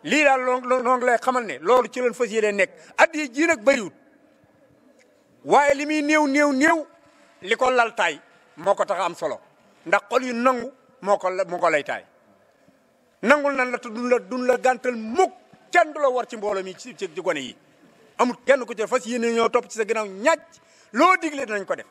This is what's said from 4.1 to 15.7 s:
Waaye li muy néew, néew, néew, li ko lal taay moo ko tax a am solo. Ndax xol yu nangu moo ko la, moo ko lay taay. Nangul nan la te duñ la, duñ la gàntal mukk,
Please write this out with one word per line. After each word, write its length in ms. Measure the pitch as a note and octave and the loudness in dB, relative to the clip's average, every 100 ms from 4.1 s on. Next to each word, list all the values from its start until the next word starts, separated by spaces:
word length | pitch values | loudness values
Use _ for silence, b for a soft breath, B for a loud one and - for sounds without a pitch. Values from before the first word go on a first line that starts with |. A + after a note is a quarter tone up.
| _ _ _ _ _ _ _ _ _ _ _ _ _ C#3 | _ _ _ _ _ _ _ _ _ _ _ _ _ 2
Waaye 280 | A#3+ C#4+ C#4 | 4 4 2
li 100 | D4 | 0
muy 160 | D#4 | -2
néew, 260 | C#4+ D#4 D4+ | 2 2 2
néew, 240 | C#4 D4 | 2 2
néew, 320 | C4 D#4 E4+ D4 _ _ _ _ _ | 4 4 2 -2 _ _ _ _ _
li 140 | F#3 A3 | -6 0
ko 140 | B3+ | 2
lal 240 | B3 A3+ A3 | 2 0 0
taay 240 | F3 D3+ _ _ _ - | -2 -2 _ _ _ -6
moo 160 | F3 G3+ | -2 0
ko 100 | G3 | 0
tax 140 | F3+ | -2
a 40 | F#3 | -4
am 100 | F3 | -4
solo. 240 | D#3+ A2 _ _ _ _ E3 | -6 -8 _ _ _ _ 0
Ndax 160 | G3+ - | 0 2
xol 140 | B3 | -2
yu 100 | B3+ | -2
nangu 380 | A#3 B3+ B3 A#3+ - _ _ | 0 0 0 -6 -14 _ _
moo 160 | F#3+ G3+ | -2 0
ko 120 | F#3 | 0
la, 140 | F#3 F3+ | -4 -4
moo 140 | F3 | 0
ko 100 | E3+ | 0
lay 140 | D3+ | 0
taay. 200 | C#3 A2+ - _ _ _ _ _ _ _ _ _ _ _ | -2 -10 -10 _ _ _ _ _ _ _ _ _ _ _
Nangul 340 | G#3+ D4 C#4+ C#4 | 2 2 2 0
nan 160 | B3+ | -2
la 60 | B3 | -4
te 120 | A#3+ | -10
duñ 200 | A3 B3 | -8 0
la, 100 | A#3+ | 0
duñ 260 | F#3 B3+ B3 | -2 -4 0
la 120 | A#3+ | 2
gàntal 380 | B3+ B3+ B3+ A#3 | 2 0 -4 -6
mukk, 380 | A3 C4+ F#4 - _ _ _ | -6 0 0 0 _ _ _